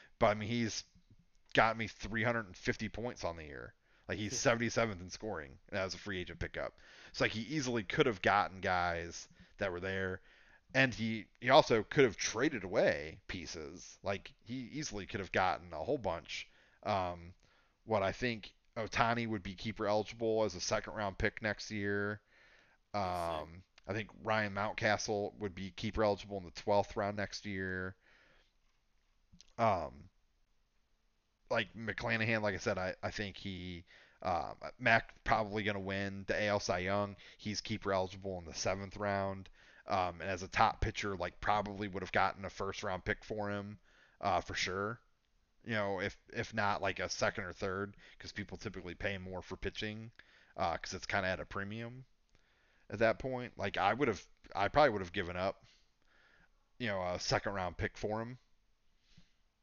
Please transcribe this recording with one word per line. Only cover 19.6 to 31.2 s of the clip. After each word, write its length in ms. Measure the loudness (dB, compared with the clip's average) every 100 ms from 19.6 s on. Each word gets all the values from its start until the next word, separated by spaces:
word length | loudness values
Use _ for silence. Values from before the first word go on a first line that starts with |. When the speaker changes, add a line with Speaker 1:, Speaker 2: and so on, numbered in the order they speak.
| -6 -2 2
Speaker 1:
eligible 560 | 2 0 -2 2 4
as 100 | 2
a 60 | 0
second 320 | -2 -2 -2
round 260 | -4 -4 0
pick 220 | -2 0
next 300 | -4 -2 -4
year. 500 | -2 0 0 0 -4 _ _ -20 -20 _ _ _
Speaker 2:
That's 120 | -2
it. 380 | 0 0 0 -2
Speaker 1:
Um, 200 | -4 -12 -18 -18 -6
I 40 |
think 180 | -6 -6 -8
Ryan 320 | 0 2 2
Mountcastle 800 | 0 -2 2 4 4 2 0 0 -4
would 160 | -6
be 160 | -6 -8
keeper 340 | -4 -4 4
eligible 320 | 4 4 -2 -8
in 60 |
the 60 | -8
twelfth 460 | -8 2 4 4 0
round 200 | -2 -2
next 300 | -6 -6 -6
year. 500 | -4 -2 -2 -4 -8 _ -20 _ -20 _ _ _ _ _ _ _ _ _ -20 -16 2
Um, 520 | 4 4 -2 -10 -20 _ _ _ _ _ _ _ _ _ _ _